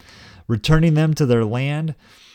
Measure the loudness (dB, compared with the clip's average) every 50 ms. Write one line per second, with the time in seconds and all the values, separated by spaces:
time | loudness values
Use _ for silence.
0 | -20 -20 -20 -20 -20 -20 -20 -14 -8 -6 -4 -2 0 2 2 4 4 4 2 2
1 | 2 0 0 0 0 2 2 0 0 -2 -4 -4 -4 -4 -4 -6 -6 -8 -10 -12
2 | _ _ -20 -20 -20 -20 -20